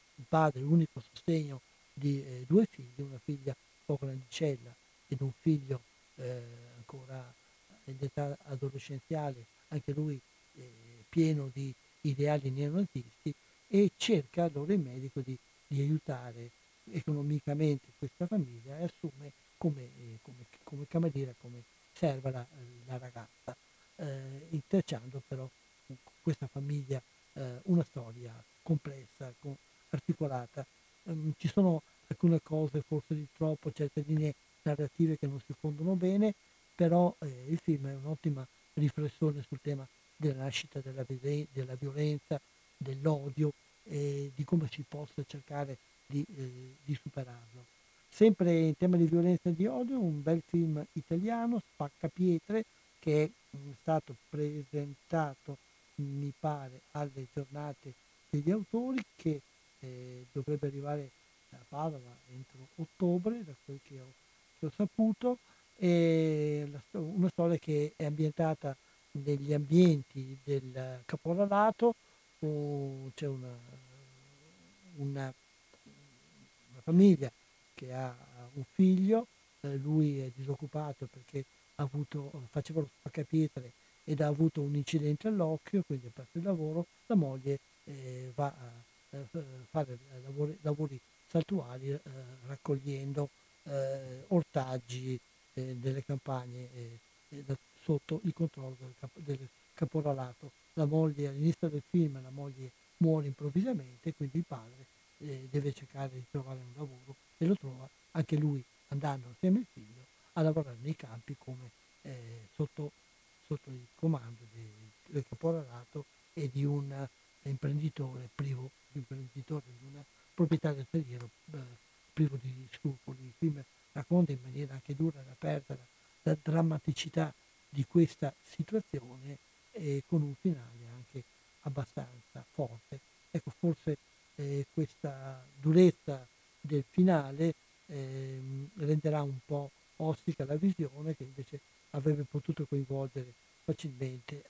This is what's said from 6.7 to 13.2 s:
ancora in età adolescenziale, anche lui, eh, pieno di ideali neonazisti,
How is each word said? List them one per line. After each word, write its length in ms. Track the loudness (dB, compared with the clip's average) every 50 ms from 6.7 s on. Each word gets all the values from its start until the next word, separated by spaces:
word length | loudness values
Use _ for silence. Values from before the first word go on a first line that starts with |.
| -20
ancora 560 | -20 -18 -16 -16 -16 -14 -14 -14 -14 -14 -16 -20 -20 -20 -20 -20 -20 -20 -20 -20 -20 -14
in 120 | -14 -10 -6
età 360 | -6 -4 -2 -2 -2 -2 -4 -8 -10
adolescenziale, 1000 | -8 -8 -4 -4 -4 -6 -6 -10 -10 -10 -10 -8 -6 -4 -4 -2 -4 -6 -8 -12 -20 -20 -20 -12 -6
anche 240 | -6 -6 -4 -4 -2
lui, 260 | -2 0 -2 -2 -4 -8 _ -20 -20 -20 -20 -20
eh, 480 | -20 -20 -20 -20 -20 -20 -20 -20 -20 -12 -2
pieno 420 | 4 6 6 6 6 2 0 -2 -4
di 200 | -6 -6 -6 -6 -10 -16 -20 -12 -4 0
ideali 480 | 0 2 4 4 4 4 4 2 0
neonazisti, 840 | 0 0 0 0 2 0 0 0 -2 -6 -10 -10 -12 -8